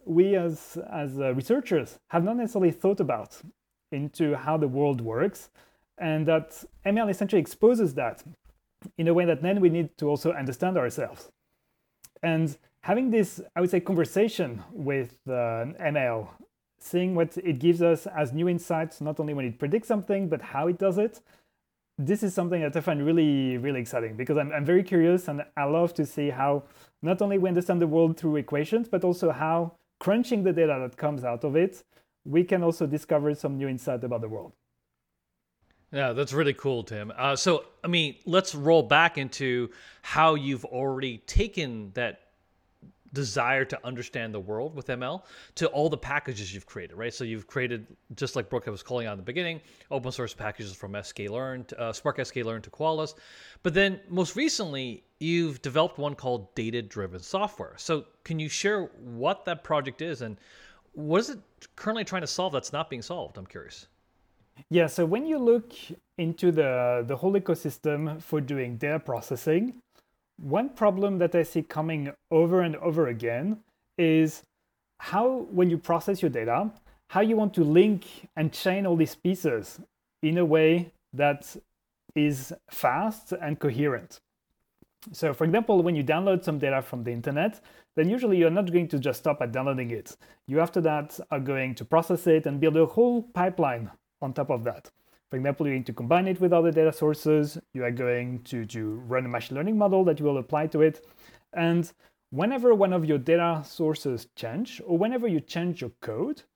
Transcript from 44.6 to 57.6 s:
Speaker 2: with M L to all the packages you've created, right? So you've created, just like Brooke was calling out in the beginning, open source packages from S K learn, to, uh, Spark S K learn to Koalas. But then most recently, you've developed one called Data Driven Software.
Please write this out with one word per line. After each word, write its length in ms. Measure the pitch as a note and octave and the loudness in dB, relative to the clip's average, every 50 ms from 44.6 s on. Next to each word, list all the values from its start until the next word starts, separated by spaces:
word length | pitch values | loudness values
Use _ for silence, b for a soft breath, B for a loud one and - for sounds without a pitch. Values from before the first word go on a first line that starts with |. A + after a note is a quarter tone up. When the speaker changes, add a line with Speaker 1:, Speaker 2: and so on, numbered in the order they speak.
| B2+ D#3 D#3+ | -6 -8 -10
Speaker 2:
with 120 | C#3+ B2+ - | -10 -8 -8
M 140 | B2+ A#2+ B2+ | -8 -6 -6
L 240 | B2+ D#3+ F#3 B B B B B B B | -8 -8 -10 B B B B B B B
to 100 | - D#3+ D#3+ | -2 -2 0
all 180 | - C#3 D3+ D#3+ | 0 2 0 0
the 100 | D3+ - | 0 -2
packages 560 | - C3 C#3+ D3 - - A#2+ G2+ G#2 F2+ F#2+ | -4 -4 -4 -4 -4 -4 -8 -10 -10 -12 -12
you've 120 | G2 - | -14 -16
created, 300 | - - A2 F2+ - E2 | -16 -14 -14 -14 -14 -12
right? 160 | F#2 A2+ A#2+ - | -10 -10 -10 -8
So 120 | - B2+ | -8 -8
you've 240 | A#2 A2 A2 G2+ - | -8 -8 -10 -10 -8
created, 400 | - C#3 B2+ A#2+ A#2+ A2+ G#2+ - - _ _ _ B2 | -6 -4 -4 -4 -4 -6 -8 -14 -20 _ _ _ -10
just 220 | - C#3+ B2+ - | -8 -8 -6 -4
like 120 | B2+ A2+ - | -6 -6 -4
Brooke 180 | - A#2+ - | -6 -6 -6
was 180 | - G#2 F#2+ - | -6 -10 -12 -10
calling 240 | - B2 B2 A#2 A2 | -8 -6 -6 -6 -6
out 60 | G#2 | -8
in 40 | G2 | -10
the 60 | F#2 | -10
beginning, 360 | B2 B2 E3+ F3+ E3+ E3 D#3 b b b b b b | -8 -8 -6 -6 -6 -8 -10 b b b b b b
open 220 | C#3+ C#3 B2 C3 B2+ | -8 -6 -6 -6 -6
source 200 | - B2 A2 - | -6 -8 -8 -8
packages 400 | - A2 G#2+ G#2 - A2 G2+ F#2 | -8 -10 -10 -8 -8 -12 -14 -14
from 180 | - - G2 G2 | -14 -14 -12 -10
S 160 | G#2 G2+ - | -10 -10 -12
K 160 | - - G2+ | -12 -10 -8
learn, 380 | G2+ G#2 A#2+ C3 C3 C3 B2+ B2 | -8 -6 -8 -8 -8 -10 -12 -12
to, 160 | - - - | -14 -10 -8
uh, 120 | A#2+ A2+ A2 | -8 -8 -8
Spark 280 | - - D3 C3 - | -4 -4 -4 -4 -4
S 100 | B2+ - | -6 -6
K 140 | - B2+ A#2 | -6 -6 -6
learn 180 | A2+ A2+ A2 A2 | -6 -6 -8 -10
to 80 | - | -14
Koalas. 440 | - - D3+ D#3+ D#3+ D#3 D#3 D3+ - B B B B B B B B B - | -10 -4 -2 -2 -2 -2 -4 -6 -8 B B B B B B B B B -6
But 100 | F#3 D3+ | -2 0
then 240 | F#3 G3 G3 F#3 - - - | 2 0 0 -2 -6 -10 -6
most 280 | F3 F3+ F3+ - - | -2 -2 -2 -2 -2
recently, 680 | A#3 D4 D#4+ - - G#3+ E3 C#3+ C3+ C3 B2 A2+ - - _ _ _ | -2 -2 -2 -2 -2 -6 -6 -6 -8 -8 -8 -10 -12 -16 _ _ _
you've 420 | D3+ D#3+ E3+ E3+ E3+ D#3+ C#3 B2+ | -4 -2 0 0 0 -2 -4 -6
developed 380 | - C#3 B2 D3+ D#3+ F3 - - | -8 -2 0 0 0 0 -2 -6
one 160 | C#3+ D3 C#3+ | -6 -6 -6
called 400 | - - B2+ B2 A#2 G2 - _ | -6 -4 -4 -4 -4 -6 -8 _
Data 280 | - A2+ A2+ A2+ A#2+ A2+ | -6 -6 -4 -4 -6 -8
Driven 360 | G2 - G#2+ G2 F#2 F2+ F2+ | -8 -8 -8 -8 -8 -8 -12
Software. 560 | F2+ - - F#3+ G#3 G#3 - - | -10 -6 -4 -4 -4 -4 -6 -10